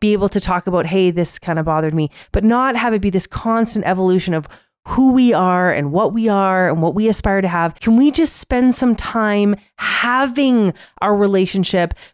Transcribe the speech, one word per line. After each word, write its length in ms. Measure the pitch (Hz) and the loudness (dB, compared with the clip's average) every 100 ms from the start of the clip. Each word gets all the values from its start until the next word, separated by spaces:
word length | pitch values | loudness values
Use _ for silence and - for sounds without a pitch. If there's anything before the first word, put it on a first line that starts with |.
be 140 | 214 | 0
able 160 | 202 196 | 0 0
to 100 | 202 | -2
talk 260 | 190 175 196 | -2 -4 -2
about, 200 | 180 165 | -2 0
'Hey, 240 | 190 185 | 0 0
this 280 | 170 165 - | 0 -4 -6
kinda 240 | - 156 | -6 -4
bothered 300 | 156 156 156 | -2 -2 0
me,' 160 | 160 151 - - | -2 -4 -6 -6
but 120 | 202 | 0
not 320 | 220 240 262 233 | 2 2 0 -2
have 180 | 240 | -2
it 80 | 220 | -2
be 80 | 202 | 0
this 160 | 185 - | -2 -4
constant 580 | - 226 226 226 214 156 | -6 -2 -2 0 -2 -2
evolution 460 | 185 185 185 180 | 0 2 0 0
of 120 | 160 151 - _ _ - | -4 -6 -20 _ _ -6
who 260 | - 262 | 2 4
we 220 | 254 247 | 4 4
are 360 | 214 185 180 180 | 2 2 2 0
and 220 | 143 143 | 0 -2
what 220 | 170 220 | 0 0
we 160 | 226 220 | 0 0
are 360 | 196 190 185 180 | 0 0 0 0
and 100 | 160 | 0
what 140 | 165 | 0
we 140 | 196 220 | 0 0
aspire 340 | 202 208 196 | 0 0 0
to 60 | 190 | 0
have? 260 | 170 165 - | -2 -4 -2
Can 180 | 226 226 | 2 4
we 140 | 294 | 4
just 280 | 285 320 - | 2 0 -2
spend 360 | - 247 254 | -2 0 2
some 220 | 247 247 220 | 2 0 0
time 580 | - 226 214 208 202 202 _ - | -4 -2 0 2 0 -2 _ -10
having 960 | - - 240 254 269 247 269 240 196 - - - | -4 -2 0 0 0 0 2 2 0 -2 -14 -6
our 120 | 202 | -2
relationship 800 | 202 202 190 185 190 175 185 175 - - | 2 2 2 0 0 0 0 -2 -6 -14